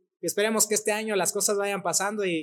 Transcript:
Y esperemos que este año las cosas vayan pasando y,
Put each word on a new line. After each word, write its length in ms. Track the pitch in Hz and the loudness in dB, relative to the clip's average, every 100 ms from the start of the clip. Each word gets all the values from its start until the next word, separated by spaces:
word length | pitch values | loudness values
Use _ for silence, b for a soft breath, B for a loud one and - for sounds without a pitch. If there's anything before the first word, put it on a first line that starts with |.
| _ _ | _ _
Y 40 | 175 | -4
esperemos 400 | - 214 220 220 | 0 2 2 2
que 80 | |
este 180 | 208 214 | 0 0
año 240 | 208 220 202 | -2 0 0
las 160 | 165 | 0
cosas 240 | 202 196 202 | 0 0 0
vayan 260 | 202 196 | -2 -2
pasando 420 | 175 165 196 214 196 | 0 0 0 -2 -2
y, 80 | 165 | -2